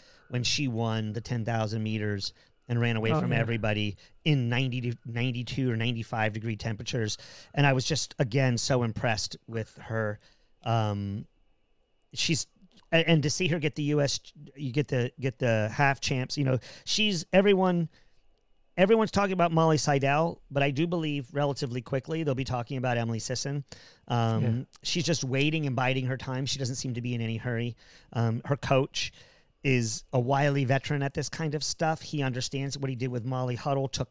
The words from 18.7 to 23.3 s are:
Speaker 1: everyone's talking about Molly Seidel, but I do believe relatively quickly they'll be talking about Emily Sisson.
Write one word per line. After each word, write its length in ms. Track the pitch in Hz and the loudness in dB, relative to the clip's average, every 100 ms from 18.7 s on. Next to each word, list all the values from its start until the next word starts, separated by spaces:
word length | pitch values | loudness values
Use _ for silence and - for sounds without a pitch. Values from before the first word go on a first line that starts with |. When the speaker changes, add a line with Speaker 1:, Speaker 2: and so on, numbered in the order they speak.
| - | 2
Speaker 1:
everyone's 340 | 185 226 214 | 6 6 4
talking 220 | 196 202 | 2 2
about 180 | 185 170 | 4 4
Molly 260 | 160 160 151 | 6 6 4
Seidel, 640 | - 139 135 147 170 - - | 4 2 4 2 2 -2 -6
but 140 | 139 | 0
I 80 | 143 | 0
do 160 | 135 170 | 2 0
believe 400 | 175 156 143 127 | 0 -2 -4 -4
relatively 480 | 143 143 135 131 123 | -2 0 0 -4 -4
quickly 420 | - 135 - 160 | -4 -6 -4 -4
they'll 100 | 151 | -2
be 120 | 127 127 | -2 -2
talking 320 | 123 113 135 | -4 -4 -4
about 200 | 127 120 | 0 0
Emily 220 | 113 113 | 0 -2
Sisson. 460 | - | -4